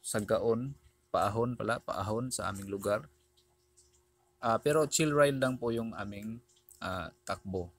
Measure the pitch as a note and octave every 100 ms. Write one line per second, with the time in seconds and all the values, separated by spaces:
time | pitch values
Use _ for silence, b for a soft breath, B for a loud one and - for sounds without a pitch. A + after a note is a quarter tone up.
0 | - A2+ G#2 A2 A2 A2+ C3 C#3 _ _
1 | _ - G2 G#2+ A#2+ A#2+ G#2+ A#2 - -
2 | G2 A2 B2+ - F#2 G2 G2 G2+ G2+ G#2
3 | - _ _ _ _ _ _ _ _ _
4 | _ _ _ _ A#2+ A2+ D3 D3+ D3+ -
5 | D#3 D3 C#3+ C#3 C3 C3 A#2 A#2 A2+ F#2+
6 | G2+ G2+ G#2+ A#2 _ _ _ - F#2 F2+
7 | E2 - - F#2+ - F#2 E2+